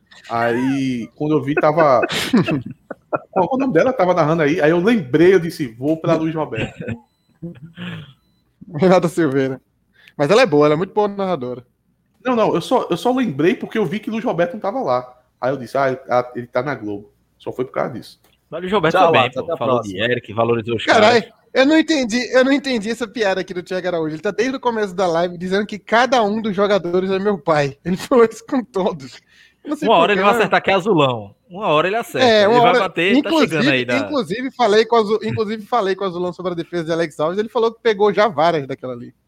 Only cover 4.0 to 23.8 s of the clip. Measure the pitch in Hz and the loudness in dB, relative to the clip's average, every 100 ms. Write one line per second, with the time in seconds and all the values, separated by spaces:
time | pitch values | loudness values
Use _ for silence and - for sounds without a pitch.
4 | 180 175 147 165 143 175 151 175 190 233 | 0 2 2 2 0 2 2 2 2 0
5 | 131 151 175 190 165 156 131 113 139 160 | 0 4 6 4 2 -8 -10 -6 -4 -2
6 | 170 156 160 156 139 113 110 - - 117 | 0 0 -2 -4 -6 -6 -8 -10 -12 -12
7 | _ _ _ - 170 127 165 165 180 165 | _ _ _ -18 -16 -16 -20 -14 -14 -14
8 | 143 _ _ _ _ _ - 151 185 185 | -18 _ _ _ _ _ -10 0 4 4
9 | 175 170 156 135 135 131 _ _ _ _ | 2 0 0 0 -2 -4 _ _ _ _
10 | _ - 147 214 247 147 147 151 190 - | _ -4 2 4 4 4 4 2 -2 -2
11 | 208 202 190 170 123 123 - _ _ _ | -2 -2 -4 -4 -6 -10 -16 _ _ _
12 | _ _ 254 240 190 170 - 247 - 170 | _ _ -4 0 2 0 0 0 0 -2
13 | 240 254 233 135 165 254 - 220 185 202 | -2 0 -2 0 0 0 -4 -4 -4 -4
14 | - 220 226 170 175 208 190 254 180 123 | -6 -6 -4 -2 -4 -4 -6 -4 -2 -2
15 | 127 - _ - 127 139 117 135 139 127 | -4 -20 _ -6 -4 -4 -6 -2 -2 -2
16 | - 123 - 120 120 123 139 131 104 104 | -2 -2 -2 -10 -6 -6 -4 -8 -8 -10
17 | 107 _ _ _ - - 127 - 143 120 | -14 _ _ _ -12 -8 -6 -4 -6 -8
18 | - - _ _ - 160 185 202 160 180 | -18 -20 _ _ -16 -10 -4 0 2 4
19 | 170 147 123 131 165 160 123 123 107 92 | 4 4 0 -4 -8 -4 0 -2 -2 -4
20 | 117 120 - 104 117 117 110 113 - 247 | -2 -2 -4 -2 0 0 -2 -4 2 4
21 | 214 240 - _ _ 247 269 320 311 320 | 4 4 -2 _ _ 2 4 4 2 0
22 | 240 240 240 254 262 285 269 240 202 226 | 0 -4 0 2 4 2 0 -4 -4 -6
23 | 233 247 202 190 180 180 170 185 | -6 -2 -2 -2 -4 -8 -6 -6